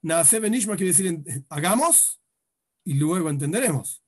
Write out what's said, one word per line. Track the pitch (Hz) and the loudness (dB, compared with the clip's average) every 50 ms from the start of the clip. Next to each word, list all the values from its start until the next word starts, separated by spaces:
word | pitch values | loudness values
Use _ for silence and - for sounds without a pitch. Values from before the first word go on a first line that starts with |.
Naaseh | - 160 160 165 165 - - 220 | -2 0 0 2 4 4 2 2
Venishma | 220 208 220 254 214 208 208 | 2 0 0 0 0 -2 -2
quiere | 185 196 185 | -2 0 2
decir | 175 180 190 185 | 2 2 0 0
en-, | 175 160 147 175 139 139 135 _ | -4 -4 -6 -8 -10 -10 -10 _
hagamos | 156 147 147 175 202 240 294 339 330 - - - - - _ _ _ _ _ _ _ _ _ _ _ _ _ | -6 -2 0 2 2 2 2 4 4 4 4 2 -2 -6 _ _ _ _ _ _ _ _ _ _ _ _ _
y | - 143 | -4 -2
luego | 139 147 151 170 185 170 160 | 0 0 2 0 0 -2 -2
entenderemos. | 147 143 147 143 160 226 269 226 156 127 101 - - - _ | -2 -2 -2 -2 -2 -2 -2 -2 -4 -4 -4 -6 -12 -14 _